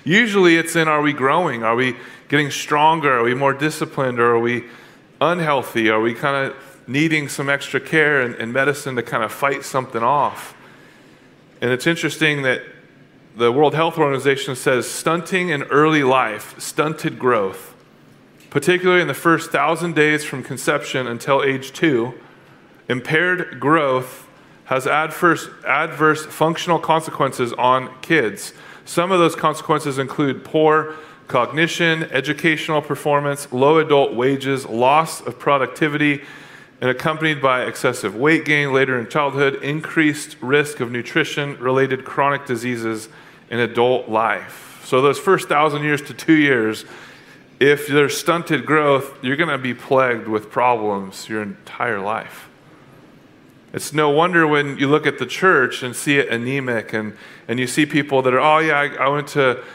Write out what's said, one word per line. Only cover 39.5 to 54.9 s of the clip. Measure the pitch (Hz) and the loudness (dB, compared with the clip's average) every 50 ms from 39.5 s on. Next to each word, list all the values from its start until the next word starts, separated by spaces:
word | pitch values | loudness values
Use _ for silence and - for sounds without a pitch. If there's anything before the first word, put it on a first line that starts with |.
| 135 | 0
increased | - - 139 147 156 156 - - 165 156 151 143 147 - - - - | -2 -6 -6 -6 -6 -6 -4 0 0 2 2 0 -2 -8 -14 -14 -10
risk | - 123 139 147 147 147 - - | -4 0 2 2 0 0 -4 -6
of | 127 117 | -6 -6
nutrition-related | 123 120 117 - - 165 151 - - 151 143 143 143 - 120 127 131 131 139 135 131 131 - | -6 -8 -6 -2 -2 -2 -2 -2 -4 -6 -6 -6 -6 -4 -2 0 2 2 2 0 -2 -4 -8
chronic | - - 147 139 143 143 135 135 | -6 -2 0 0 2 0 -2 -4
diseases | - 123 110 117 127 123 113 113 113 110 107 107 - - - - - - - - - | -6 -6 -4 -4 -6 -6 -4 -4 -6 -6 -6 -10 -14 -20 -20 -20 -20 -20 -20 -12 -6
in | 117 120 | -2 -2
adult | 120 110 117 117 120 123 127 - - 113 | -2 0 2 2 2 2 2 0 -2 0
life. | 107 110 113 107 104 90 - - - - - - - - - | 0 0 2 2 0 -2 -6 -12 -18 -20 -20 -20 -20 -18 -4
So | - 135 127 | 0 2 4
those | 139 143 135 - | 4 4 2 2
first | - 196 185 151 - | 2 2 2 2 2
thousand | - 160 147 156 156 147 147 | 0 0 2 2 2 0 -2
years | 147 151 147 139 147 | -2 -2 -2 -2 -4
to | - 117 | -8 -14
two | - - - | -4 2 4
years, | 160 156 147 143 131 117 110 110 107 107 - - - - - - - - - - - - - _ _ - | 4 6 6 4 4 2 2 0 -2 -4 -10 -16 -20 -20 -20 -20 -20 -20 -20 -20 -20 -20 -20 _ _ 2
if | 131 143 143 143 147 | 4 4 4 2 0
there's | - 135 147 143 135 143 | 0 2 2 2 2 0
stunted | - - 175 165 170 165 - 160 131 120 | -2 -2 0 -2 0 0 -2 -2 -2 0
growth, | 131 151 156 151 143 139 131 131 - - - | 2 2 2 4 4 2 2 0 -4 -10 -6
you're | - 127 139 | -4 -2 0
gonna | 143 170 160 143 131 | 0 0 -2 -2 -4
be | 127 127 117 | -4 -6 -6
plagued | - - - 135 131 131 123 120 110 104 | -6 -2 2 2 4 4 2 0 -2 -4
with | 107 110 107 107 - | -4 -4 -4 -4 -4
problems | - 131 123 123 123 110 107 104 101 98 95 95 92 - - - | -2 2 2 2 2 2 0 -2 -2 -4 -6 -10 -14 -14 -12 -8
your | 110 107 | -6 -6
entire | 104 101 92 - - - - - 127 120 110 98 | -6 -8 -12 -14 -18 -14 -8 -6 -4 -4 -4 -4
life. | 95 101 110 101 - - - - - - _ _ _ - - - - - - - - - - - - - - _ _ - - - _ _ | -4 -6 -6 -6 -8 -12 -18 -20 -20 -20 _ _ _ -20 -20 -20 -20 -20 -20 -20 -20 -20 -20 -20 -20 -20 -20 _ _ -20 -20 -20 _ _
It's | - - - - | -12 -10 -8 -4
no | 143 156 151 147 | -2 0 2 2
wonder | 143 151 170 180 180 170 160 | 4 4 2 4 4 4 4
when | 151 151 143 143 139 135 - | 4 4 2 0 -2 -2 -2
you | 139 | 0
look | 135 | 2